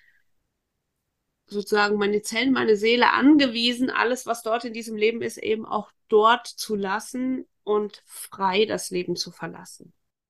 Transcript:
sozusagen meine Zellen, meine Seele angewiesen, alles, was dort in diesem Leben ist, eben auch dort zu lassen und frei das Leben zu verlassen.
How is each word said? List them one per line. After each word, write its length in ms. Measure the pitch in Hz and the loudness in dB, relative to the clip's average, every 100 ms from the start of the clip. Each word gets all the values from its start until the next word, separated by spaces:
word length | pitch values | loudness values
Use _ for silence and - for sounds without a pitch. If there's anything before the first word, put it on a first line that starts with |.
| _ _ _ _ _ _ _ _ _ _ _ _ _ _ - | _ _ _ _ _ _ _ _ _ _ _ _ _ _ -10
sozusagen 500 | 208 196 208 208 208 | -8 -2 0 2 2
meine 240 | 202 208 | 0 -2
Zellen, 320 | - 226 269 | -2 -2 0
meine 240 | 247 226 208 | 2 2 2
Seele 340 | 220 240 240 | 4 4 4
angewiesen, 760 | 226 262 302 269 226 240 240 254 | 6 6 6 4 0 -2 0 -2
alles, 380 | - 220 254 - | 0 0 -2 -4
was 160 | 233 | -6
dort 220 | 220 233 | -4 -4
in 60 | 240 | -4
diesem 240 | 220 226 | -10 -8
Leben 280 | 214 214 233 | -2 0 0
ist, 140 | 233 - | -8 -6
eben 280 | - 220 | -4 -4
auch 260 | - 214 196 _ - | -4 -6 -8 _ 2
dort 380 | 214 220 240 - | 4 6 2 -2
zu 280 | - - | -14 -8
lassen 680 | 208 196 208 - 254 262 254 - _ | -6 -4 -6 -8 -8 -6 -6 -8 _
und 400 | - 208 208 - | -2 -2 -2 -10
frei 600 | _ - - - 190 190 | _ -18 -14 -4 -2 0
das 260 | 220 180 - | 0 -2 -4
Leben 240 | 180 180 | -6 -4
zu 160 | 175 180 | -6 -6
verlassen. 600 | - 165 180 175 - 170 _ _ _ | -10 -12 -12 -20 -20 -20 _ _ _